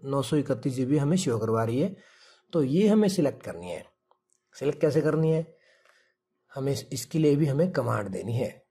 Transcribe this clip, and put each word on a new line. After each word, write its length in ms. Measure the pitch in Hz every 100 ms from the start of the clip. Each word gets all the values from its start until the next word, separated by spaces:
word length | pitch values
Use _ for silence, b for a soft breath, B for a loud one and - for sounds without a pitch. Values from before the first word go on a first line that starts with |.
नौ 180 | 135 139
सौ 140 | 127 151
इकतीस 360 | 139 120 143
जी 120 | 127
बी 140 | 127 147
हमें 180 | 143 147
शो 220 | 143 113
करवा 260 | 110 113
रही 160 | 113 120
है। 160 | 185 190 B B B B B
तो 100 | 170
ये 260 | 135 156 208
हमें 200 | 214 208
सिलेक्ट 340 | 190 143 117
करनी 280 | - 85 90
है। 140 | 82 - _ _ _ _ _ _ -
सिलेक्ट 220 | 139 143
कैसे 200 | 156 160
करनी 300 | 151 151 160
है, 260 | 160 165 b b b b b b b _ _ _
हमें 180 | 139 135
इस-, 200 | 127 -
इसके 260 | 135 - 160
लिए 180 | 156 143
भी 100 | 156
हमें 260 | 139 185
कमांड 360 | 156 117 110 101
देनी 240 | 95 110
है। 300 | 117 - - _